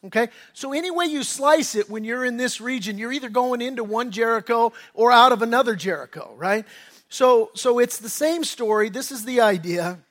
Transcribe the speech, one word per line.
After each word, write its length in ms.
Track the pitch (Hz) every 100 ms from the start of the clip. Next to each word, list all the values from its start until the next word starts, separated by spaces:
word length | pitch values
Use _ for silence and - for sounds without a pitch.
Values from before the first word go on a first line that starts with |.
| 196
Okay? 240 | 220 233 - -
So 180 | - 269
any 180 | 277 359
way 180 | 339 349
you 140 | 302
slice 540 | 247 - 277 311 277 220
it, 140 | 208
when 160 | 214 220
you're 180 | 247
in 140 | 254 240
this 240 | 247 -
region, 360 | 226 254 190 202
you're 140 | 226
either 160 | 269 254
going 340 | 220 254 247
into 220 | 240 254
one 280 | 220 220 247
Jericho 600 | 196 226 226 - 233 226 - -
or 180 | - 233
out 220 | 240 254
of 80 | 240
another 340 | 233 233 247 208
Jericho, 580 | 170 156 127 - - 110
right? 280 | 170 208 214 - - _ _
So, 420 | - 254 240 220
so 260 | - 262 240
it's 180 | 240 -
the 100 | 220
same 380 | - 302 339 311
story. 420 | - 226 214 214
This 240 | 202 262
is 140 | 269 220
the 160 | 247
idea. 580 | 220 185 165 170 170 180 _